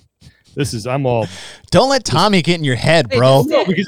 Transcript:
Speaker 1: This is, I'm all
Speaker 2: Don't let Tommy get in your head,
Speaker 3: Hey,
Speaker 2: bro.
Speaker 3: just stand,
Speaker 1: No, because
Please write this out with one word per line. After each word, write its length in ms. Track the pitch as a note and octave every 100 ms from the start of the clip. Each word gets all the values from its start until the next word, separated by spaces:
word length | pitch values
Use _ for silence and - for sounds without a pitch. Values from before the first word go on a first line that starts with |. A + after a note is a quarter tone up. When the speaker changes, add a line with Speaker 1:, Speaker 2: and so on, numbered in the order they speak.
| _ _ - _ _ -
Speaker 1:
This 180 | C#3
is, 100 | A#2
I'm 220 | A#2+ C3+ C3
all 220 | A#2 G2+ - - - _
Speaker 2:
Don't 180 | F3 C4
let 120 | C4+
Tommy 380 | - D3 G#3 G3
get 140 | D#3 F3
in 60 |
your 100 | D3
head, 320 | B2 - E3 A2+
Speaker 3:
Hey, 100 | A2+
Speaker 2:
bro. 200 | C3 C3+
Speaker 3:
just 60 | -
stand, 180 | C#4 F#3
Speaker 1:
No, 40 |
because 140 | F3+